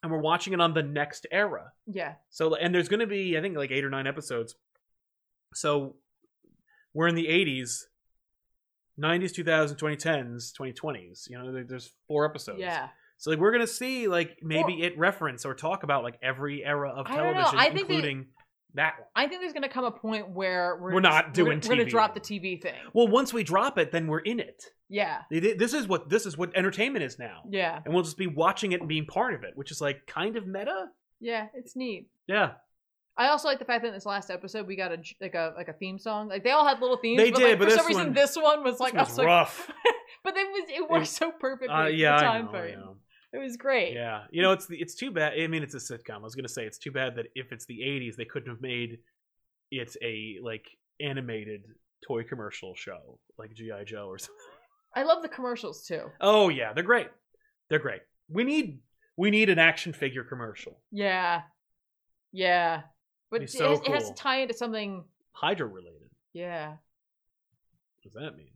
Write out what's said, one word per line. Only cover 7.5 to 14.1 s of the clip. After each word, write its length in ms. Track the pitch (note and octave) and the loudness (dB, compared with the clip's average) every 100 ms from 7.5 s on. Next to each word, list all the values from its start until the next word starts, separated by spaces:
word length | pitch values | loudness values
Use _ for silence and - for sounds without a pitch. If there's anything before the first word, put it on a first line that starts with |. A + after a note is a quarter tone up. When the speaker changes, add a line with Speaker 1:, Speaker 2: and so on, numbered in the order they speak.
| C3 B2 - - _ _ _ _ _ _ _ _ _ _ - | -2 -6 -8 -10 _ _ _ _ _ _ _ _ _ _ -4
Speaker 1:
nineties, 340 | D3+ F3 F3+ | 0 0 0
two 120 | F3+ | -4
thousand, 340 | E3 D#3+ D3+ C#3+ | 2 4 2 0
twenty 180 | D#3 D3 | -4 -2
tens, 540 | D#3+ D#3 B2 A#2+ A#2 | -2 -2 -2 -10 -12
twenty 220 | - C3+ | -10 -10
twenties. 540 | A#2 D#3 B2+ F2 F2+ - | -8 -8 -8 -10 -18 -16
You 80 | B2 | -12
know, 140 | B2+ | -10
there, 120 | C3 | -10
there's 280 | B2 B2+ - _ _ | -10 -12 -14 _ _
four 180 | D3+ D3+ | 0 0
episodes. 340 | D3+ - G2 | -2 -12 -8
Speaker 2:
Yeah. 300 | F#3 E3 B2+ _ _ _ | -6 -6 -8 _ _ _
Speaker 1:
So, 120 | - | -2
like, 80 | D#3 | 4
we're 120 | F#3+ | 4
gonna 120 | A3+ A#3 | 4 0
see, 400 | - B3+ C4 | -2 -4 -2
like, 320 | A3+ | 0